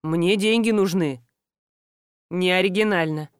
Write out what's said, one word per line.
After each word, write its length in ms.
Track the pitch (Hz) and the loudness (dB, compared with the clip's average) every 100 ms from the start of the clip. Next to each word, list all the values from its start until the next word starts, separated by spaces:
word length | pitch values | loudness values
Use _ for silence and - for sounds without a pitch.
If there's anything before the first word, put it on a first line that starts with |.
| 156 | -2
Мне 300 | 170 170 208 | 0 0 2
деньги 340 | 214 226 226 | 2 2 2
нужны. 500 | 214 190 180 156 127 _ _ _ _ _ _ _ _ _ _ _ | 0 0 0 -2 -4 _ _ _ _ _ _ _ _ _ _ _
Не 220 | 180 185 | -2 0
оригинально. 760 | 185 190 185 214 190 160 156 151 | 2 0 0 0 0 -2 -4 -8